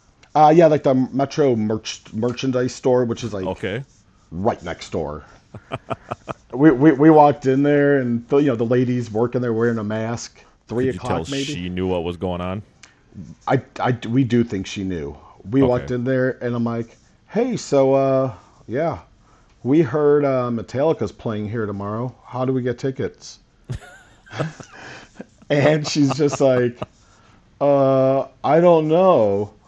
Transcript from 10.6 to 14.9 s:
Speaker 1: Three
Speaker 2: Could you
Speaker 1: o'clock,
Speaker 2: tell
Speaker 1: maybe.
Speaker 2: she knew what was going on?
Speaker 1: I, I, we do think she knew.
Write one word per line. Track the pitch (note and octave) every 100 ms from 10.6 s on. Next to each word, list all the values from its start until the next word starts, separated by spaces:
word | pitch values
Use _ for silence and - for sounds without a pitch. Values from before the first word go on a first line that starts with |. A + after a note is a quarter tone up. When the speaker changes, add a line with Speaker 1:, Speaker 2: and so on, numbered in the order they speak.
| _
Speaker 1:
Three | A2+ C3
Speaker 2:
Could | F2+
you |
Speaker 1:
o'clock, | B2 F2 D#2+
Speaker 2:
tell |
Speaker 1:
maybe. | C#3 C#3
Speaker 2:
she | C#3+ F2+
knew | F2+ F#2
what | F2+
was | E2 E2+
going | F#2 F2
on? | F2+ G2 - _ - _ _ - D#2 - -
Speaker 1:
I, | C3 - -
I, | A#2 B2 G#2+
we | B2
do | B2 A#2+
think | A#2 G2 F#2
she | -
knew. | F#2+